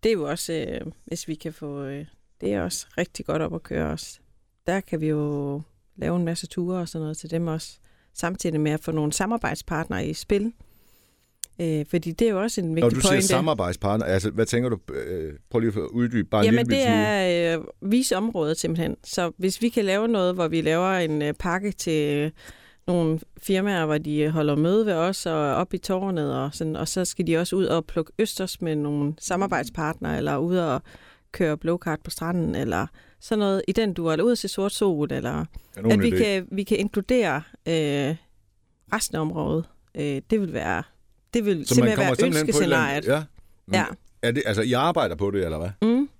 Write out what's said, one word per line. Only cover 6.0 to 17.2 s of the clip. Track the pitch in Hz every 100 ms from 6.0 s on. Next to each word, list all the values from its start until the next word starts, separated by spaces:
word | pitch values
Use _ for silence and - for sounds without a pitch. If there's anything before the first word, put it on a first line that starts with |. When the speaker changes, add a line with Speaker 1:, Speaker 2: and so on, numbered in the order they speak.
| 156 175
Speaker 1:
en | 170
masse | 170 175
ture | - 175 185
og | 170
sådan | 165
noget | 156 156
til | 160
dem | 165 170
også, | 160 - - - _ _
samtidig | - - 185 180 156
med | 151
at | 156
få | -
nogle | 160 151
samarbejdspartnere | - 196 233 - - - 160 160 - -
i |
spil. | 160 - 202 214 233 - - _ _ _ _ _ _ - -
Øh, | 170 156 147
fordi | 175 170
det | 160 233
er |
jo | 196
også | 214 -
en | 175
Speaker 2:
Når | 160
Speaker 1:
vigtig | 120 117
Speaker 2:
du |
siger | 190
Speaker 1:
pointe. | - 190
Speaker 2:
samarbejdspartner, | 131 160 131 90 90 101 107 113
altså, | 95 104
hvad | 101 113
tænker | 120 123
du? | 107 -
Øh, | 67 64 90 78 73 -
prøv | 120
lige | 113 104
at | 78
uddybe | 120 120 117 98
bare | 107
en | 107
Speaker 1:
Jamen, | 110 120
Speaker 2:
lille | 269
Speaker 1:
det | 254
Speaker 2:
smule. | 220 214
Speaker 1:
er, | 208